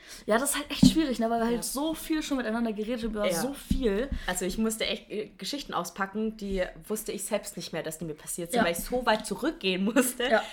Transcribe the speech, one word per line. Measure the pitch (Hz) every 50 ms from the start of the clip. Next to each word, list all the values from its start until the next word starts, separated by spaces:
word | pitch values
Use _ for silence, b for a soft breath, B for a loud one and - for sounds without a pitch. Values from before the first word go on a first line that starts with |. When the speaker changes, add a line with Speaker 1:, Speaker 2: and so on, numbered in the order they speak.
| B B B B B
Speaker 1:
Ja, | - 208 233
das | 277 269
ist | -
halt | 277 294 -
echt | 294 - - 254
schwierig, | - 311 320 277 240 220
ne, | 226 226
weil | 233 233
wir | 226
halt | 233 240
Speaker 2:
Ja. | 226 214
Speaker 1:
so | - - 269 294 320 320
viel | - - - 320 311 302
schon | - 285 262
miteinander | 233 220 214 233 240 226 214
geredet | 208 214 202 247 240 226
haben, | 226
über | 214 214 208 190
Speaker 2:
Ja. | 175 170
Speaker 1:
so | 214 262 277
viel. | - - - - - 269 220 196 202 - - B B B
Speaker 2:
Also | B 185 185 185
ich | 180 185 -
musste | 220 220 220 220 -
echt, | - - 220 - -
äh, | - 208 - - - -
Geschichten | 190 - - 277 - - -
auspacken, | - 180 185 - - 196 196 - 214 220 220 220 220
die | 202 196 196 190 180 - - 160 160 -
wusste | 214 220 - - -
ich | 202 -
selbst | - 220 202 208 - - -
nicht | 165 - -
mehr, | 160 151
dass | 160 160 -
die | 175
mir | 160 147
passiert | - - - - - 170 170 -
sind, | 240
Speaker 1:
Ja. | 214
Speaker 2:
weil | 170 170
ich | -
so | - - 247 254 247
weit | 233 214 220 -
zurückgehen | - 202 - 233 311 320 - - 190 185 180 196
musste. | 208 233 262 247 - - - 240 254
Speaker 1:
Ja. | 226 208 B B